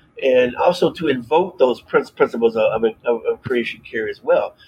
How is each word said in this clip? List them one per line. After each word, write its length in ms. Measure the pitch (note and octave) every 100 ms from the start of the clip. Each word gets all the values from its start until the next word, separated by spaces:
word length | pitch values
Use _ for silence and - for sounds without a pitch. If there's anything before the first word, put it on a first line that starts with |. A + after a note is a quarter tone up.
| _ -
and 340 | C3 B2+ B2 A#2+
also 360 | E3 F3 E3
to 160 | - D#3+
invoke 500 | B2+ A#2 D#3 F#3 -
those 220 | B2+ A#2
prin-, 260 | - D#3 B2+ -
principles 400 | C3+ A#2+ A#2 A2
of, 80 |
of, 200 | G#2+ A2 A2+ -
of, 180 | B2+ A#2
of 180 | - A#2
creation 380 | - B2 A2 A2
care 280 | - A#2 G#2+
as 140 | G2+
well. 340 | C3 E3 G2+ -